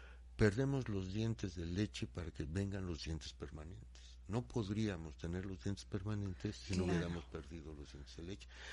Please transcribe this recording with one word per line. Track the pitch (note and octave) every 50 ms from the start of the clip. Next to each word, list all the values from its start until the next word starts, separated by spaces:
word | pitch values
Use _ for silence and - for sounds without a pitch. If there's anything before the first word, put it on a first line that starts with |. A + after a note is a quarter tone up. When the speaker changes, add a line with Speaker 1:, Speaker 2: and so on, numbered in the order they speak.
| - - - - - - -
Speaker 1:
perdemos | - A2 G#2 G2 B2 C3+ C#3 C#3 C3+ A#2 A2
los | G2+ G2 F#2 F#2 F#2+
dientes | G#2+ A2+ A2+ A2 - G#2 F#2+ D#2+
de | F2+ E2
leche | E2 F2+ G2+ G#2+ - - - A2
para | - - F2+ E2 D#2+
que | - - D#2+
vengan | C#2+ D#2+ G2 G2 G2 G2 G2 F#2
los | F2+ E2+ D#2+ -
dientes | D#2+ D#2+ D#2 - -
permanentes. | - - - - - D#2 D2+ E2 G2 A2 - - - - - - - - -
No | - G2+ B2 A#2+
podríamos | - - B2 G2+ F#2+ G#2 G#2+ A2 G#2 F#2 E2 D#2+ D#2 C2+
tener | - - E2+ F2 F2+ G2
los | G2 F#2+ - -
dientes | G2+ G2 - -
permanentes | - - G2+ F#2 G#2 G#2+ G2+ G2+ G2 F2+ - - E2+ -
si | - - G2 F#2+
no | F2+ F2+
Speaker 2:
Claro. | F2+ F2+
Speaker 1:
hubiéramos | E2+ F2 E2+ F2 E2+ -
perdido | - - E2 D2+ - E2 E2 C#2+ D#2 D2+
los | C#2+ C#2+ -
dientes | - C#2 C2+ - -
de | D#2 E2
leche. | F2+ G#2 - - - - - - -